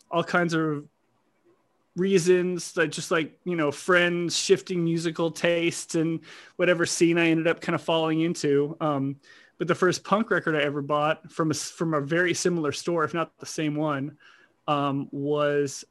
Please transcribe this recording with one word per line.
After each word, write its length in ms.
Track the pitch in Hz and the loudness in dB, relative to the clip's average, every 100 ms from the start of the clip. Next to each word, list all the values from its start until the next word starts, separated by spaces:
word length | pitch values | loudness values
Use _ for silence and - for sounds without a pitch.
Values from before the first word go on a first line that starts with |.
| - | -6
all 140 | 170 | -4
kinds 320 | 170 180 170 | 0 0 2
of 320 | 160 160 147 147 _ _ _ _ _ _ _ _ _ _ - | 0 -2 -4 -8 _ _ _ _ _ _ _ _ _ _ -2
reasons, 800 | 196 196 165 180 180 180 - - | 4 4 6 4 2 -4 -4 0
like, 160 | 160 | 0
just, 180 | 156 - | -2 -2
like, 300 | 175 151 - | 0 -2 -6
you 120 | - 175 | -6 -2
know, 160 | 147 | 0
friends, 680 | 135 - 180 175 175 170 - | 0 2 4 4 2 -2 0
shifting 460 | - 185 - 185 | 2 2 2 -2
musical 480 | 170 165 165 165 165 | 0 0 -2 -2 -2
tastes, 640 | 160 175 170 170 - - 170 | 0 0 2 0 -4 -4 -2
and 240 | 160 165 - - - | 0 -2 -8 -20 -12
whatever 320 | - 180 170 165 | 0 2 2 0
scene 320 | - 165 170 | 2 2 4
I 120 | 165 | 2
ended 180 | 160 165 | 2 2
up 120 | 165 | -2
kinda 180 | - 165 | -2 -4
falling 420 | - 165 160 160 | 0 0 0 0
into. 560 | 165 175 151 139 143 160 | -2 -2 0 2 0 -2
Um, 360 | 156 143 139 143 - - _ - | -2 -2 -2 -6 -14 -20 _ -6
but 80 | 170 | -2
the 80 | |
first 300 | 170 180 - | 0 0 0
punk 260 | - 202 226 | 0 0 0
record 240 | 180 - | -2 0
I 60 | 156 | 0
ever 200 | 143 147 | 0 -2
bought 520 | 143 147 151 156 170 | -2 0 0 -2 -6
from 180 | - 160 | -4 -2
a 40 | |
s-, 180 | 147 - | -2 -6
from 200 | - 165 | -6 -2
a 80 | 151 | -2
very 340 | 143 165 180 | 0 0 0
similar 360 | 165 190 175 147 | 0 0 0 -2
store, 320 | 139 - 170 | -4 -4 -2
if 120 | 156 | -2
not 220 | 170 160 _ | -2 -6 _
the 80 | - | -12
same 280 | - 156 | -6 -4
one, 420 | 147 156 139 143 151 - - _ _ - | -2 -2 -2 -6 -10 -20 -20 _ _ -4
um, 400 | 147 143 139 135 | -2 0 -2 -6
was, 720 | 139 143 147 147 143 143 - - | -6 -2 0 2 2 0 -4 -10